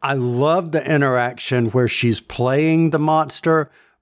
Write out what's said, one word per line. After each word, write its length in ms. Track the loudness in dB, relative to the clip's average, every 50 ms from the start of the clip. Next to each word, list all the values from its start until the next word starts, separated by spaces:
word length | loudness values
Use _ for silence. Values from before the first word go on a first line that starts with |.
I 120 | -4 -4 -2
love 580 | -2 -2 -2 0 0 2 2 2 0 -2 -2
the 140 | -4 -4 -2 0
interaction 800 | 0 2 2 2 2 0 0 -2 -4 -8 -6 -2 0 0 0 2
where 180 | 2 2 0 0
she's 320 | 0 0 0 0 0 -2
playing 720 | -6 -12 -6 -2 -2 0 0 2 2 2 2 2 2 2
the 80 | 2 0
monster, 720 | 0 2 2 0 0 -2 -6 -4 0 0 2 0 0 -4 _ _ _ _ _ _